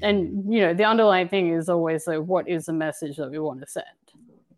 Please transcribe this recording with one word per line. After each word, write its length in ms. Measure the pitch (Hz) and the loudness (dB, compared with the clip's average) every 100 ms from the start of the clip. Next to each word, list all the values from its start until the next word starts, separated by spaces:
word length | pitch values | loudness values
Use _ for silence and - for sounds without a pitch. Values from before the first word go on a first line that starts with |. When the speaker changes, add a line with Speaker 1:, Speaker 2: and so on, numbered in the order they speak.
Speaker 1:
And, 260 | 208 202 165 | 0 0 0
Speaker 2:
Mm-hmm. 240 | 196 196 | -4 0
Speaker 1:
you 100 | 226 | 2
know, 120 | 175 | 2
the 100 | 175 | 4
underlying 460 | 214 226 214 185 180 | 4 6 6 4 2
thing 240 | 196 175 | 0 0
is 160 | 165 165 | 0 0
always, 360 | 175 165 160 175 | 0 0 -2 -2
like, 140 | 156 | -4
what 300 | 165 185 156 | 0 -2 -2
is 160 | 165 160 | -4 -4
the 80 | |
message 420 | 160 156 - 151 147 | -4 -4 -6 -10 -8
that 160 | 131 | -8
we 80 | 156 | -6
want 220 | 156 131 | -8 -8
to 60 | 139 | -12
send? 180 | 175 - _ _ _ - _ _ | -12 -12 _ _ _ -20 _ _